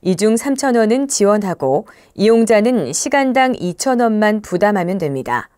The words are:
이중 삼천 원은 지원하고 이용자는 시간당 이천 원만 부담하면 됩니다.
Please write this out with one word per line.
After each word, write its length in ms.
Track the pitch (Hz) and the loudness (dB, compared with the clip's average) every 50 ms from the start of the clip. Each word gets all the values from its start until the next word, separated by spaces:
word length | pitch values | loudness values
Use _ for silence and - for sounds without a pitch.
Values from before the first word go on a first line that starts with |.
이중 360 | - 180 185 160 202 220 226 226 | -2 -2 -2 0 2 0 0 0
삼천 380 | - 285 269 262 - 269 240 | -2 -4 -4 -2 -2 0 2
원은 340 | 233 226 214 226 262 277 277 | 2 2 2 2 0 -2 -4
지원하고 760 | - - 208 196 208 214 208 190 170 - - 131 131 147 - - - _ _ _ _ | -2 0 2 2 2 2 0 -4 -6 -4 -2 0 0 0 -2 -6 -20 _ _ _ _
이용자는 800 | - 196 220 233 226 226 214 233 208 208 240 254 226 160 117 143 | 0 2 4 4 4 4 4 4 2 4 2 0 0 -2 -4 -4
시간당 640 | - - 285 - 285 269 262 247 262 262 254 254 - | -6 -4 0 0 0 0 2 2 2 2 2 0 -2
이천 400 | - 180 175 - - 269 254 240 | -4 -6 -6 -4 -2 -2 0 2
원만 420 | 240 226 220 214 214 208 214 214 | 2 2 2 2 2 0 0 -2
부담하면 560 | 208 - - 175 202 208 208 196 175 170 190 196 | -4 -4 -2 0 0 2 2 0 -2 -2 -4 -4
됩니다. 520 | 170 147 139 135 120 117 120 120 107 - _ | -4 -4 -6 -6 -6 -4 -4 -4 -6 -8 _